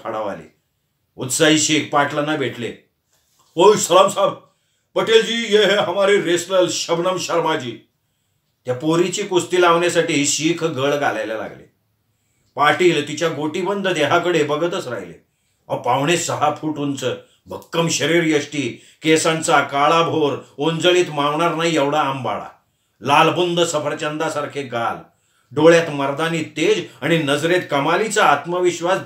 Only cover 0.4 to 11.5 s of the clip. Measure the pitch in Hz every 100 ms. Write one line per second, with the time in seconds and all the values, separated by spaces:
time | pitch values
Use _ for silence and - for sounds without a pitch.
0.4 | 80 _ _ _ _ _ _ - 127 -
1.4 | 156 156 151 151 127 147 143 151 147 151
2.4 | 123 120 110 - _ _ _ _ _ _
3.4 | _ 160 202 208 - 180 - 185 190 -
4.4 | - _ _ _ _ 185 190 226 220 233
5.4 | 233 208 190 208 170 190 196 202 156 175
6.4 | 175 190 170 - - 170 180 180 - 127
7.4 | 156 156 123 - _ _ _ _ _ _
8.4 | _ _ 123 123 156 165 185 196 196 180
9.4 | 170 180 175 170 175 165 160 147 143 -
10.4 | 160 165 160 131 139 143 135 107 107 110
11.4 | 95